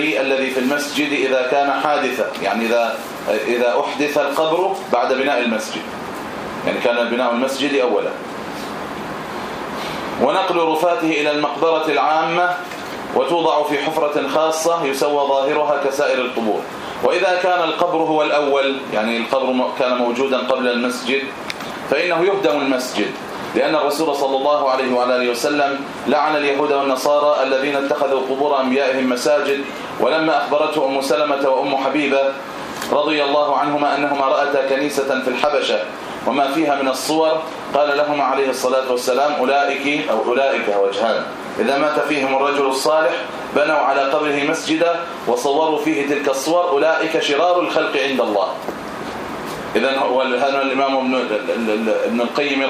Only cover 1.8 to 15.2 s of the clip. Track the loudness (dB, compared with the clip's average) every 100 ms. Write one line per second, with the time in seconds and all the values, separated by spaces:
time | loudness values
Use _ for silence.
1.8 | 0 0 0 -2 -4 -2 -2 0 2 2
2.8 | 2 -2 -8 -8 -2 -2 0 2 2 2
3.8 | 0 -2 0 0 0 0 0 2 0 -2
4.8 | 0 0 2 0 2 0 0 -2 -4 -8
5.8 | -8 -10 -10 -10 -10 -10 -10 -6 -4 0
6.8 | 0 0 0 0 0 0 -2 -2 0 2
7.8 | 2 2 -2 -6 -10 -10 -10 -10 -10 -10
8.8 | -10 -10 -10 -10 -10 -10 -8 -10 -8 -8
9.8 | -8 -8 -8 0 2 2 0 0 0 0
10.8 | 0 0 0 0 0 0 -2 0 0 2
11.8 | 0 0 2 2 0 0 0 -2 -8 -10
12.8 | -10 -10 -2 0 0 2 2 2 0 -2
13.8 | -2 0 0 0 0 0 2 2 0 0
14.8 | 0 0 0 2